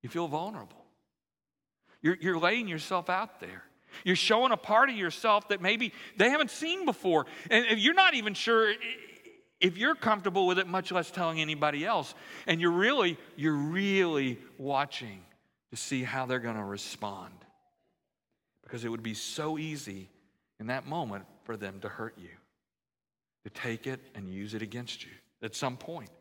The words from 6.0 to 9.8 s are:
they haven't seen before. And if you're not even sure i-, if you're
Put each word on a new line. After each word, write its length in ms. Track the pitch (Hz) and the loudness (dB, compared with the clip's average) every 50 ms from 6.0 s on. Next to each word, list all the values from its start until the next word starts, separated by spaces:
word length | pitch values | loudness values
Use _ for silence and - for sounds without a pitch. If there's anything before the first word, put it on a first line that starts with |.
| - - - | -18 -18 0
they 140 | - 202 240 | 4 4 4
haven't 200 | 269 302 302 226 | 6 4 2 0
seen 360 | - - 302 320 349 392 370 | -2 -6 -4 -4 -2 0 0
before. 400 | 294 202 - - 190 165 156 139 - - - - - | 0 -2 0 2 4 4 4 4 2 -8 -14 -2 4
And 160 | 233 220 247 | 4 4 6
if 120 | 226 220 220 | 6 2 4
you're 160 | 202 269 339 | 4 6 8
not 200 | 381 381 370 320 | 8 8 8 6
even 200 | 254 214 208 196 | 4 0 -2 -4
sure 360 | - - 226 233 226 220 214 | -2 2 4 6 6 6 4
i-, 60 | 208 214 - 233 254 - - - - - - - - - _ _ _ _ | 2 0 -4 -10 -10 -10 -14 -20 -20 -20 -20 -20 -20 -20 _ _ _ _
if 180 | - 185 170 | 2 2 2
you're 160 | 185 | 2